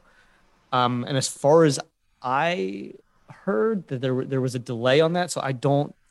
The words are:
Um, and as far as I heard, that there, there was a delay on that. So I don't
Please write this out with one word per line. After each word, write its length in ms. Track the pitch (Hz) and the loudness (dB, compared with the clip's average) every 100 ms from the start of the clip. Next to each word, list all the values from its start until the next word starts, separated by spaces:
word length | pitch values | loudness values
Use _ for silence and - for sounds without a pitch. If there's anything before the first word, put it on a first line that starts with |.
| _ _ _ _ _ _ _ | _ _ _ _ _ _ _
Um, 320 | 127 123 123 120 | 0 0 0 -2
and 80 | 139 | -2
as 100 | - | -4
far 380 | - 143 160 | 0 4 6
as 160 | 160 131 - _ _ _ | 6 2 -6 _ _ _
I 720 | 127 135 165 180 190 196 202 - _ _ - | -4 -2 -2 -2 -6 -8 -12 -18 _ _ -20
heard, 580 | - - 208 220 214 160 | -10 -4 0 0 -2 -4
that 140 | 131 | -4
there, 220 | 131 127 | -2 -2
there 180 | 135 135 | -2 -2
was 120 | 131 | -2
a 40 | 123 | -4
delay 420 | 117 117 123 139 | -6 -2 2 4
on 140 | 160 | 4
that. 160 | 175 175 | 0 -4
So 100 | - | -4
I 100 | 135 | -6
don't 420 | 131 139 143 147 - _ | -2 0 0 0 -8 _